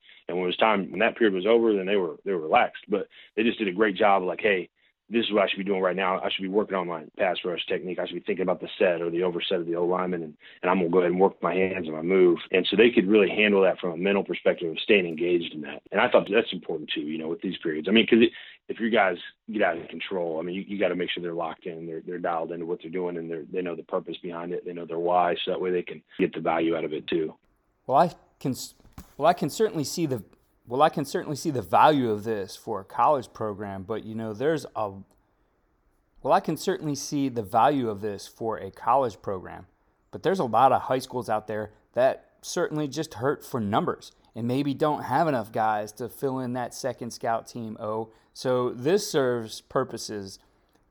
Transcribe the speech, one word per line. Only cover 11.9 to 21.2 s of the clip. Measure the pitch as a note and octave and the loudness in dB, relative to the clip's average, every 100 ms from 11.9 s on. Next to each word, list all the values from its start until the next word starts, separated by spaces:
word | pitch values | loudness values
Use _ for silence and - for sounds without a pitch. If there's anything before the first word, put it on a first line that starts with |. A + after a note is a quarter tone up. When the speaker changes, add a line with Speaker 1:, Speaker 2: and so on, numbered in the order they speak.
| D#2 | -4
Speaker 1:
my | |
move." | E2 F#2+ F2+ D#2+ - | 2 6 6 6 2
And | F#2 E2+ | 0 2
so | F#2+ | 6
they | A#2+ | 8
could | A#2+ F#2 | 8 6
really | G#2+ F#2+ | 6 6
handle | G2 G#2+ G2 | 4 4 6
that | F#2+ E2+ | 6 4
from | F2+ | -4
a | E2 | -2
mental | F#2+ G2 | 2 2
perspective | F#2 F2 - - E2+ | 0 0 0 0 -2
of | D#2+ | -4
staying | - G#2 F2 | 4 4 4
engaged | D#2+ F2 F2 D#2+ D#2 | -2 0 2 0 -8
in | |
that. | C#2+ D2 - | -12 -12 -4
And | F#2+ | 0
I | B2 | 4
thought | A2+ E2+ | 4 4
that's | G#2 A2+ | 0 0
important | F2+ - E2 D2+ | -6 -6 -8 -6
too, | - | -6
you | D2+ D#2+ | -4 -6
know, | D#2+ | -6
with | E2 | -4
these | F#2+ F2 | -6 -6
periods. | E2+ D2+ D#2 | -4 -4 2
I | |
mean, | A2 G#2+ | 4 6
'cause | A#2 | 6
it, | A#2+ - - - _ | 6 2 -18 -20 _
if | G2+ | -6
your | A2+ | 0
guys | A2 G2 F2 - _ - | 2 2 0 -10 _ -8
get | G#2+ | 0
out | F#2+ E2+ | 0 0
of | E2+ | -8
control, | E2 - F#2+ E2+ D#2+ | -12 -6 -4 -2 -4
I | |
mean, | F2 | -4
you, | F#2 F#2+ | -6 -6
you | G2 | -2
gotta | F#2 F2+ | 0 0
make | F2 | -4
sure | - | -4